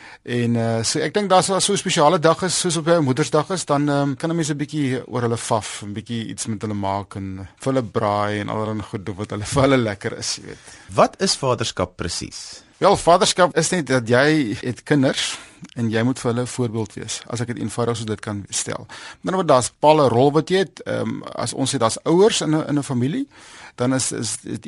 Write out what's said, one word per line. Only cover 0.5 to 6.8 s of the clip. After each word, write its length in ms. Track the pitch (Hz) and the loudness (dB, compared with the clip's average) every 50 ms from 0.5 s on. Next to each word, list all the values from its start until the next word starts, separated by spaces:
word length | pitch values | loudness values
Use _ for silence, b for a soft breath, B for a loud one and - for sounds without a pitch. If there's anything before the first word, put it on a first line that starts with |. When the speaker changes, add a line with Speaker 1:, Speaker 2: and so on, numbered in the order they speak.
| 117 | 0
Speaker 1:
eh, 280 | 117 113 113 113 113 113 | 0 0 0 0 -2 -2
so 160 | - - 156 | -2 -2 -2
ek 140 | - 156 135 | -2 -2 0
dink 160 | 208 208 190 | 0 2 4
daar 140 | 185 185 170 | 4 4 4
sal 180 | - 196 185 | 4 2 0
so 120 | - - 202 | 0 0 0
'n 40 | 175 | 0
spesiale 420 | - 190 147 180 151 147 180 180 | -2 0 2 4 6 6 6 6
dag 220 | 147 160 165 - | 4 4 2 2
is, 180 | - 180 - - | 0 -2 -2 -2
soos 180 | - 180 156 165 | -2 -2 -2 -2
op 80 | 151 | 2
jou 160 | 160 170 175 | 2 2 4
Moedersdag 480 | 151 127 131 143 151 - - 156 147 - | 4 2 2 0 0 0 2 0 0 0
is, 160 | 190 170 - | -2 -6 -2
dan, 240 | - 147 143 147 147 | 0 0 0 2 2
ehm, 260 | 143 143 143 143 135 | 0 0 0 0 -2
kan 140 | 127 - 165 | -2 -4 -2
'n 60 | 165 | -2
mens 140 | 170 160 143 | -2 -2 -2
'n 80 | 156 143 | -4 -4
bietjie 500 | 147 139 - 156 143 131 127 123 - - | -6 -6 -4 -2 -2 -2 -2 -4 -6 -6
oor 140 | - 123 | -4 -2
hulle 160 | 120 117 117 117 | -2 0 -2 -2
faf, 460 | - - 127 110 101 - - - - | -2 -2 -2 -2 -2 -4 -10 -12 -10
'n 100 | 104 101 | -10 -10
bietjie 340 | 113 104 - 120 117 110 - | -10 -8 -8 -6 -6 -6 -6
iets 180 | 110 104 - 117 | -8 -8 -8 -6
met 140 | 110 98 | -6 -6
hulle 120 | - 110 107 | -6 -6 -6
maak 420 | 101 | -4